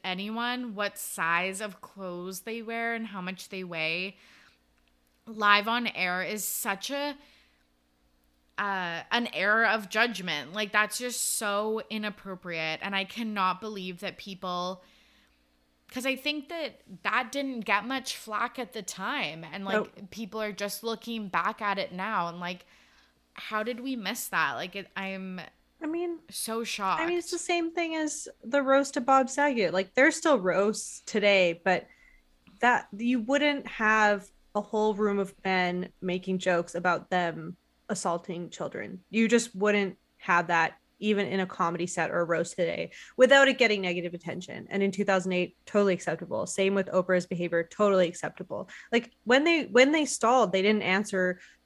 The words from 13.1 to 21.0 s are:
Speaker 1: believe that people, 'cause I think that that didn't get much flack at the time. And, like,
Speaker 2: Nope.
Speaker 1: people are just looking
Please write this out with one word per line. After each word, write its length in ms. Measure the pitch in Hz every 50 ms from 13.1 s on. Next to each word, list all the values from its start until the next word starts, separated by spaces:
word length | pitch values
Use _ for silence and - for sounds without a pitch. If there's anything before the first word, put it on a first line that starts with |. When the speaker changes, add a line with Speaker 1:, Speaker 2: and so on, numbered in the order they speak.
| - 226 233 220 214 202 185 185 175 180
Speaker 1:
believe 380 | 226 214 214 196 185 185 180 170
that 180 | 208 185 180
people, 680 | - - 202 190 180 - 185 180 180 180 180 190 185 - _ _ _ _ _ _ _ _ _ _ _ _ _ _ _ _ _ _ _ _ -
'cause 160 | - 254 240
I 100 | 269 262
think 340 | 254 262 294 294 302 277 -
that 320 | 349 330 302 240 - _ _ - 190 165 -
that 280 | 202 208 240 254 220
didn't 300 | 262 285 277 269 262 240
get 240 | 202 - 202 208 202
much 300 | 240 269 262 262 - -
flack 420 | - - 220 214 208 226 240 - 254
at 140 | 240 - -
the 80 | 226
time. 640 | 202 - - - 190 220 277 285 202 147 156 165 165
And, 220 | 165 - 202 196
like, 100 | 196 196
Speaker 2:
Nope. 340 | 214 - - - - 202 185
Speaker 1:
people 320 | - 202 233 185 - 220
are 120 | 214 208 196
just 300 | - 202 202 - - -
looking 440 | 226 226 220